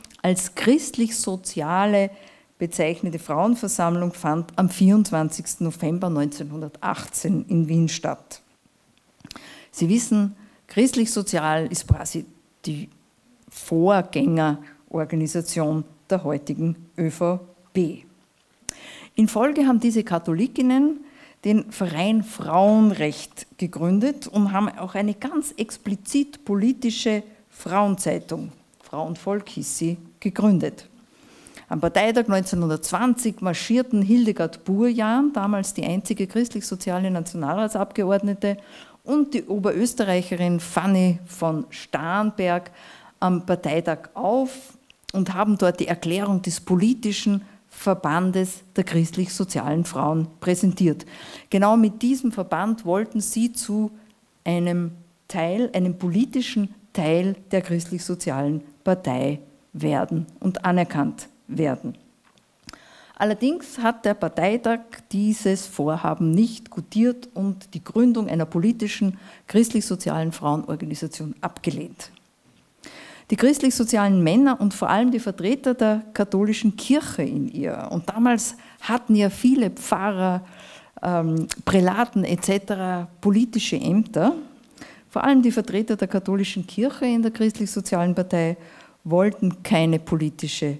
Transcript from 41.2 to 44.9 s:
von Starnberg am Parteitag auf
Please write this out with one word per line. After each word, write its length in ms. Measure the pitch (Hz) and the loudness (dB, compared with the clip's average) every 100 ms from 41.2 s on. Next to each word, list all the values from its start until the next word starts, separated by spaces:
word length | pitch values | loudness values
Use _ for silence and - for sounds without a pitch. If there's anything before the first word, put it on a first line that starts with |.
| - | -4
von 400 | - 165 156 - | -4 -2 -2 -6
Starnberg 1040 | - - 139 165 196 214 208 180 175 175 - - - - - | -12 -8 -6 -2 0 -2 0 0 -2 -4 -20 -20 -20 -18 -2
am 240 | 185 180 | 0 0
Parteitag 640 | 185 180 160 160 170 156 - | 0 -2 0 0 0 -4 -6
auf 640 | - 180 254 262 - - - _ | -4 0 0 0 -6 -20 -20 _